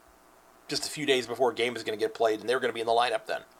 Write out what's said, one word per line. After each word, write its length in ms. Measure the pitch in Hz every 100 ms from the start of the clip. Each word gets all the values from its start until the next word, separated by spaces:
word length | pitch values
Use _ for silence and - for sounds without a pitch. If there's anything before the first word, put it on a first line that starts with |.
| - - - - - - -
just 200 | 139 -
a 20 |
few 160 | 156 147
days 220 | 131 113
before 240 | 117 123
a 20 |
game 200 | 110 120
was 100 | 117
gonna 140 | 110 107
get 180 | 110 -
played, 240 | 113 107
and 100 | 104
they're 120 | 127
gonna 120 | 123
be 60 | 113
in 80 | 113
the 60 |
lineup 320 | 117 123 113 -
then. 160 | - - -